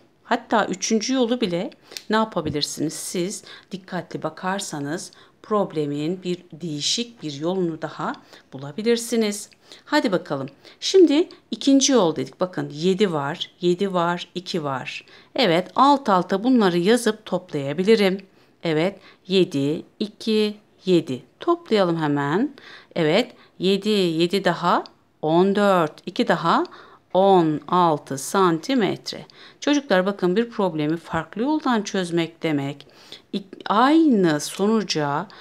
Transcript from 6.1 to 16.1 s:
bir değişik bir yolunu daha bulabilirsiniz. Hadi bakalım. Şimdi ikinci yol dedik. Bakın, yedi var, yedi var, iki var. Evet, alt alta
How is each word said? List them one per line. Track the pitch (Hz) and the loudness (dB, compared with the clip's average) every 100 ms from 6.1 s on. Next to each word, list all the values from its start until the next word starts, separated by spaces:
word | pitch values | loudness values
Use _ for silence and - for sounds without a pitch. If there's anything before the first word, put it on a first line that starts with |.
| 185 | -4
bir | 180 175 - | -6 -8 -10
değişik | 151 170 147 143 - 233 - | -12 -8 -6 -4 -4 -6 -8
bir | 156 | -12
yolunu | 139 160 190 175 156 | -6 -4 -2 -2 -4
daha | 156 - 180 285 - - _ | -10 -8 -8 -8 -14 -20 _
bulabilirsiniz. | 156 139 147 220 233 233 233 214 202 - _ - - | -16 -14 -6 -2 -2 0 -2 0 -2 -10 _ -20 -20
Hadi | - 302 285 | -2 0 2
bakalım. | 180 - 143 135 - - - | 0 -2 -8 -8 -12 -20 -12
Şimdi | - 381 320 285 381 - - | 2 6 6 6 0 -4 -12
ikinci | 226 - 277 269 | -4 2 4 6
yol | 254 175 151 | 4 4 0
dedik. | 127 - | -6 -4
Bakın, | 185 165 143 | -6 -4 -8
yedi | 147 175 185 208 | -2 0 2 2
var, | 156 139 175 - - | 0 -4 -6 -10 -4
yedi | 175 180 196 | 0 0 0
var, | 180 170 175 - | 0 -2 -2 -6
iki | 180 180 180 | -12 -8 -6
var. | 147 131 147 - - - - | -4 -6 -8 -14 -16 -20 -10
Evet, | - 226 165 185 - | -2 2 2 0 2
alt | 269 277 | 4 4
alta | 277 | 2